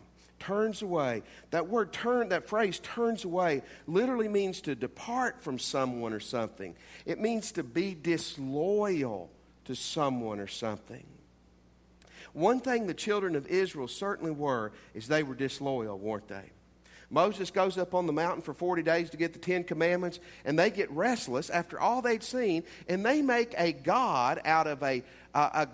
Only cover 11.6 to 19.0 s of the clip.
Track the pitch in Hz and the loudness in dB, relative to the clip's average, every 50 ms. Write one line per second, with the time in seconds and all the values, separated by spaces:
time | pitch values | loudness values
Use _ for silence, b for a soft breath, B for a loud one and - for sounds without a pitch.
11.6 | _ _ _ _ _ _ - _ B B B B B B B 143 170 214 254 254 | _ _ _ _ _ _ -20 _ B B B B B B B 2 4 4 4 4
12.6 | 254 262 247 233 214 180 147 - - 208 208 208 190 180 156 139 139 - 175 185 | 2 0 0 0 0 -2 -4 -4 -2 0 0 0 2 0 -2 -2 -2 0 2 2
13.6 | 190 175 - 147 127 120 - - 196 202 202 - 156 160 151 143 147 139 127 117 | 2 0 -2 -6 -8 -8 -6 -6 -4 -4 -4 -4 -4 -6 -4 -2 0 0 2 0
14.6 | 107 107 B B B B B 113 110 123 151 156 151 131 127 123 135 127 - - | 0 -4 B B B B B -12 -2 0 2 2 2 0 -4 -4 -4 -4 -4 -4
15.6 | 139 139 135 123 110 107 98 95 101 107 107 104 - - 98 98 95 - - - | -4 -2 -2 -2 -2 -4 -6 -6 -4 -4 -4 -4 -6 -10 -12 -12 -12 -14 -20 -20
16.6 | _ - _ _ B B B B B B 127 151 180 208 196 190 185 - - 196 | _ -20 _ _ B B B B B B 2 4 4 4 2 -2 -6 -2 2 2
17.6 | 185 190 180 185 180 180 180 180 175 160 147 156 170 175 156 165 - 156 135 - | 2 2 2 -2 -4 0 0 0 0 2 0 0 0 0 0 -2 -6 -10 -6 -4
18.6 | 175 180 180 170 156 160 165 170 | -2 0 0 2 2 2 2 2